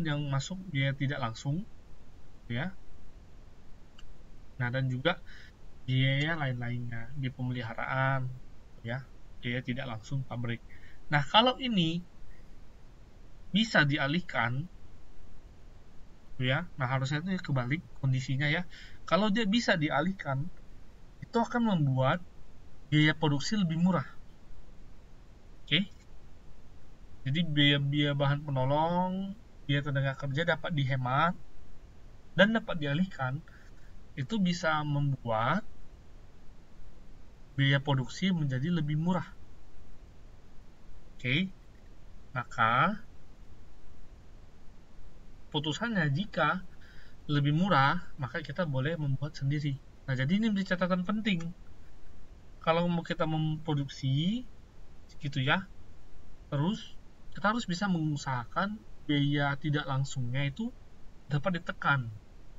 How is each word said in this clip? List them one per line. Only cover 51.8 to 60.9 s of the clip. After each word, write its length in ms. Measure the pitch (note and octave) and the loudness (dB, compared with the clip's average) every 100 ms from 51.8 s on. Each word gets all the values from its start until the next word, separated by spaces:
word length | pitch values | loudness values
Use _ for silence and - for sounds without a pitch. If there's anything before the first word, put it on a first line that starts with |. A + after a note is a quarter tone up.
| - - - - - - - - | -8 -4 -4 -4 -6 -8 -14 -2
Kalau 240 | - E3 F3 | 4 4 4
mau 160 | E3+ | 2
kita 240 | E3+ E3+ D#3+ | 0 0 2
memproduksi, 1200 | D#3 D#3 D#3 D#3+ C#3+ C#3 - C3 C#3 E3+ A#3+ B3 - - - - - - - | 2 2 0 0 0 0 -2 0 2 2 0 -4 -12 -14 -12 -10 -10 -10 -6
gitu 220 | C#3+ C#3 | -4 0
ya, 240 | C3 F3 - - - - - - - - - | 2 2 2 -10 -10 -8 -4 -4 -4 -6 -4
terus 400 | C#3+ E3 A3+ - - - - - | 2 2 0 -4 -10 -10 -12 -8
kita 160 | - G3 A#3 | 0 0 0
harus 100 | G#3+ | 0
bisa 240 | E3+ G3+ | 0 2
mengusahakan 880 | E3+ D#3 C#3+ C3+ B2+ A#2 E3 G3 G#3+ - - - | 2 2 0 -2 -2 -2 0 0 -2 -10 -10 0
biaya 460 | D3 C#3+ C#3+ C#3+ C#3 | 2 4 4 2 2
tidak 320 | D#3 D3 C#3+ | 0 0 2
langsungnya 560 | C3+ C3+ C3+ A#2+ C3 C#3+ | 0 0 0 0 0 0
itu 240 | C#3 A#3 - - | -2 -6 -6 -14